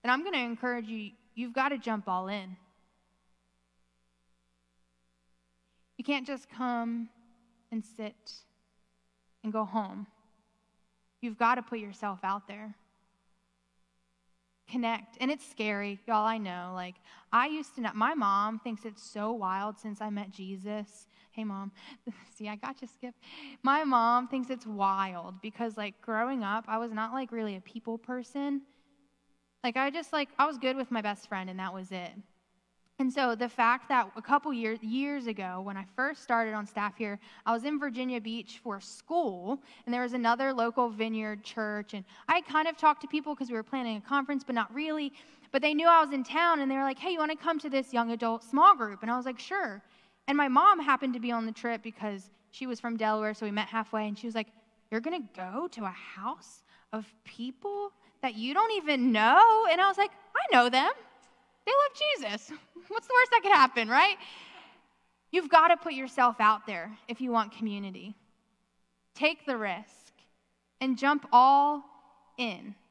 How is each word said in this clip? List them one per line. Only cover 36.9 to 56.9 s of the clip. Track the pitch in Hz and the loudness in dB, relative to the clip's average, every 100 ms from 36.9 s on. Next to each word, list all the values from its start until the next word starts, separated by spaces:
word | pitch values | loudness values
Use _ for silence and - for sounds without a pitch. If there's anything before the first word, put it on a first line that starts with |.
| 190 | -4
here, | 214 202 - - - | -6 -6 -14 -6 -2
I | |
was | 233 | 0
in | 269 302 | 0 -4
Virginia | 285 233 254 240 | -4 -4 -4 -4
Beach | 220 233 - - | -6 -10 -12 -14
for | 233 196 | -10 -10
school, | - - _ 339 277 180 185 269 - - - | -12 -20 _ -2 0 -4 -6 -8 -10 -16 -6
and | |
there | 247 | -4
was | 247 | -4
another | 247 233 240 269 | 0 0 2 0
local | 262 233 233 240 | 0 0 0 -2
Vineyard | 214 220 220 214 208 | -2 -4 -4 -6 -10
church, | - - 214 208 208 | -10 -6 -6 -6 -8
and | 208 190 - - | -12 -14 -14 0
I | 339 | 0
kind | - 302 320 | 2 0 0
of | 311 | 4
talked | 311 294 | 4 4
to | 285 | -4
people | 302 294 294 | -4 -4 -6
'cause | 247 | -6
we | 226 | -6
were | |
planning | 220 269 233 214 | -4 -6 -4 -6
a | |
conference, | - 277 269 277 | -2 -2 0 -6
but | - 240 | -2 -4
not | 202 | -4
really. | 240 311 311 277 - - - - | -6 -4 -4 -6 -10 -20 -20 -4
But | 269 | 0
they | 302 | 0
knew | 302 339 | 4 8
I | 330 | 8
was | 294 | 6
in | 277 | -2
town, | 240 294 339 320 | -2 2 2 2
and | 269 | 0
they | 269 | 0
were | |
like, | 269 269 | -2 -2
"Hey, | 339 | -4
you | 339 | -2
wanna | 302 311 | -2 -2
come | 320 320 | -2 -2
to | 294 | -2
this | 269 262 | -4 0
young | 240 233 | -2 -2
adult | 233 233 226 | -2 -4 -4
small | - 277 370 | -2 6 8
group?" | 339 214 196 | 8 0 -6
And | 220 | -4
I | 247 | -4
was | 254 | -4
like, | 240 | -10
"Sure." | - 392 294 202 _ _ _ _ - | -6 -4 -4 -8 _ _ _ _ -2
And | 285 | 2
my | 277 | 4
mom | 254 381 370 | 8 8 6
happened | 294 262 262 | 2 0 0
to | 247 | -4
be | 240 | -2
on | 233 226 | -2 -4
the | |
trip | 214 233 226 | -6 -4 -4
because | 226 - 214 196 190 _ _ | -8 -8 -8 -8 -14 _ _
she | - 262 | -12 -8
was | 233 | -6
from | 240 226 | -6 -2
Delaware, | 220 214 214 | 0 0 -2
so | 208 214 | -4 -4
we | |
met | 208 214 | -4 -4
halfway, | 226 214 220 214 | -6 -4 -6 -6
and | 208 | -6
she | 240 | -6
was | |
like, | 226 214 _ _ _ _ | -6 -8 _ _ _ _
"You're | 220 | -6
gonna | 262 349 220 | -4 -6 -8
go | - 185 226 349 | -12 -10 -8 -8
to | - | -6
a | 196 | -8
house | 180 - 190 214 302 - - _ _ _ | -10 -18 -10 -10 -10 -16 -20 _ _ _